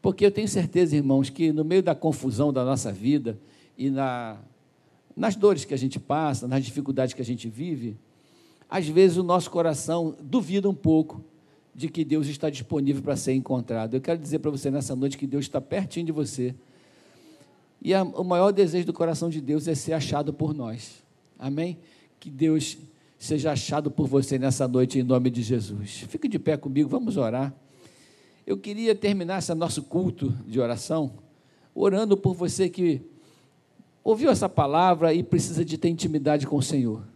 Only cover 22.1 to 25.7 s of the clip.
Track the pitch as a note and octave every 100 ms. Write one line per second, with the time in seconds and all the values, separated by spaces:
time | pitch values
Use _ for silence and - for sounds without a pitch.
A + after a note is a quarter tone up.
22.1 | _ - C3+ D#3+ D#3 - - - _ _
23.1 | _ - D3+ D3+ D3 - D3+ D3 - C3+
24.1 | C#3 C3 C3+ C3 B2+ C3 B2+ B2+ C3+ B2+
25.1 | B2+ B2+ A#2+ A2 A#2+ G2